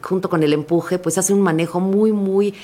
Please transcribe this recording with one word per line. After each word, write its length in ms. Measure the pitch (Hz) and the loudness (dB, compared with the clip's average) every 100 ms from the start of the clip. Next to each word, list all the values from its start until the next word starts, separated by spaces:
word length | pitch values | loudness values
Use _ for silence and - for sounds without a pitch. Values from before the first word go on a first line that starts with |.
junto 260 | - 185 190 | -6 -4 -2
con 140 | 170 | 0
el 80 | 151 | 2
empuje, 480 | 151 147 170 165 180 | 0 0 -2 0 -4
pues, 180 | 175 165 | -2 -2
hace 160 | 185 | 0
un 80 | 202 | 2
manejo 380 | 190 160 170 180 | 2 0 0 -2
muy, 320 | 190 196 220 | 0 2 2
muy 420 | 214 196 196 202 202 | 2 0 0 0 -4